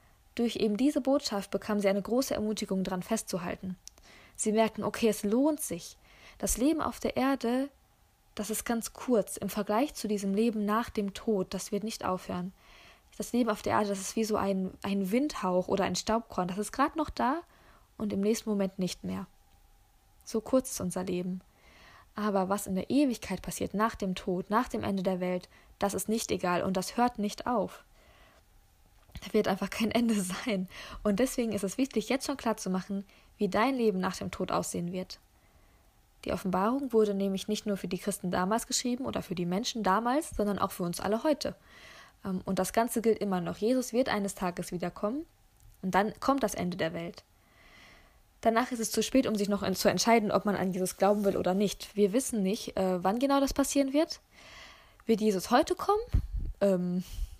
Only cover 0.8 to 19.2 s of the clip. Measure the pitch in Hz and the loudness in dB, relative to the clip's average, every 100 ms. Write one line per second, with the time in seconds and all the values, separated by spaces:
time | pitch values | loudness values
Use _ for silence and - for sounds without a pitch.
0.8 | 269 294 262 285 - 202 190 202 - 208 | 2 2 2 2 2 -4 -2 -4 0 2
1.8 | 196 196 190 240 269 - 214 214 208 190 | 4 2 2 0 2 -2 -2 -4 -2 -2
2.8 | 185 185 - 226 - 185 180 - 185 185 | 0 -4 -2 -4 -2 -4 -4 -6 -8 -10
3.8 | - - - - - - 220 214 220 220 | -14 -20 -20 -20 -20 -4 2 4 4 2
4.8 | 208 - 226 202 202 226 285 302 - 170 | -4 2 2 2 2 4 4 2 -4 -8
5.8 | - - - - - - 202 - 262 320 | -10 -18 -20 -20 -20 -6 -2 2 2 2
6.8 | - - - - 262 269 233 254 277 - | 0 -2 -4 0 0 0 0 0 -2 -8
7.8 | _ _ _ _ _ - 208 214 - 233 | _ _ _ _ _ -8 -4 -4 -2 -2
8.8 | - - - 233 180 - 190 - 202 214 | -4 -10 2 2 2 -4 -4 -4 0 2
9.8 | 294 - 214 208 196 196 233 220 202 214 | 0 -2 -2 -2 0 2 2 2 0 0
10.8 | 240 - 202 - - 208 185 190 - 202 | 0 -4 -4 -4 0 0 0 -6 -4 -4
11.8 | 214 - - 185 - 185 180 - - - | -4 -4 -4 -4 -4 -6 -6 -10 -20 -20
12.8 | - - _ - 214 240 226 214 208 214 | -20 -20 _ -10 -2 2 2 0 2 2
13.8 | 208 196 190 - 214 214 196 190 185 - | 2 -2 -2 -2 0 0 2 0 -2 -4
14.8 | 202 196 185 233 294 - 185 180 180 190 | -2 0 2 2 2 -2 0 2 2 0
15.8 | 185 180 - 226 - - 180 185 208 - | 2 0 0 -2 0 -4 -2 -4 -6 0
16.8 | 285 320 302 - 233 320 - - - - | 0 2 -4 0 0 0 -6 -20 -20 -20
17.8 | _ - 214 202 202 226 - 208 190 190 | _ -8 -4 0 2 0 0 0 0 0
18.8 | 180 - 180 190 | -4 -2 -8 -8